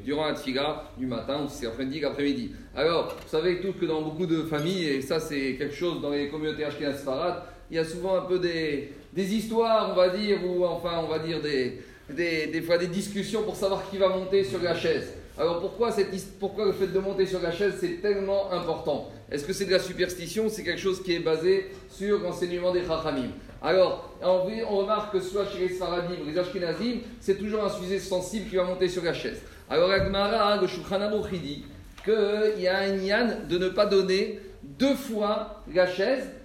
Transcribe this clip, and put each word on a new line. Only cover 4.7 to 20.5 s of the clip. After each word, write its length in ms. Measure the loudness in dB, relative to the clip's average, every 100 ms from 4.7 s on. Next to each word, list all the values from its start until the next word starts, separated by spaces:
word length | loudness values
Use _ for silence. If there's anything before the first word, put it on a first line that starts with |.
| 0 0
et 140 | 0
ça 180 | 0 -2
c'est 340 | 0 -2 -2
quelque 220 | -2 -4 -2
chose 240 | -2 0
dans 80 | -2
les 180 | -2 -2
communautés 360 | -4 -4 -2
Ashkenaz 340 | -4 -2 -4 -2
Sfarad, 380 | -2 0 0 -2 -10 -18 -4
il 60 | -2
y 20 |
a 60 |
souvent 320 | -2 -2 0 0
un 60 |
peu 180 | 2 0
des, 500 | 2 0 0 -2 -4 -14 -8
des 220 | -4 0
histoires, 560 | 0 2 2 4 4 4
on 20 |
va 140 | 4 4
dire, 320 | 4 2 2
ou 200 | 2 2
enfin, 360 | 2 0 -2 -2
on 20 | 0
va 140 | -2
dire 200 | -2 -2
des, 400 | 0 0 0 -4 -16 -20 -10
des, 400 | -2 0 0 0
des 120 | -2
fois 160 | 2 2
des 120 | 2
discussions 560 | -2 -2 -4 -2 -2
pour 100 | -2
savoir 340 | 0 0 0 -2
qui 100 | 2
va 100 | 4
monter 340 | 4 2 2
sur 180 | 2 0
la 140 | 0
chaise. 380 | 2 2 0 -2 -12 -14 -2
Alors 220 | 0 2
pourquoi 300 | -2 0 0
cette 220 | 2 0
his-, 140 | -2 -8 -6
pourquoi 280 | -6 0 0
le 60 |
fait 160 | 2 2
de 100 | 2
monter 260 | 0 2
sur 160 | 2 2
la 100 | 0
chaise, 240 | 2 0 2
c'est 220 | -2 0
tellement 500 | 0 2 2 0 0
important ? 560 | -2 0 -2 0 -2 -4 -14 -6
Est-ce 140 | -6
que 100 | -4
c'est 100 | -2
de 60 | 4
la 80 | 2
superstition ? 720 | 2 -2 -2 -2 -4 0 0